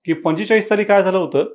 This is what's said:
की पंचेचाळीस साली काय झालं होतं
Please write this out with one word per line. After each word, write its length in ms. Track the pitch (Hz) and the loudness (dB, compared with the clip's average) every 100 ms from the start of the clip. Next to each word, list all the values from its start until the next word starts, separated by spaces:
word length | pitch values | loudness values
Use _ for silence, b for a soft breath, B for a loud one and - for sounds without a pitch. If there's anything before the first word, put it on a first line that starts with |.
की 80 | 175 | -6
पंचेचाळीस 560 | 160 165 160 202 220 214 | -4 -2 -2 0 0 0
साली 160 | 214 | 0
काय 180 | 208 202 | 2 2
झालं 160 | 185 185 | 2 0
होतं 260 | 165 139 - | 0 -2 -2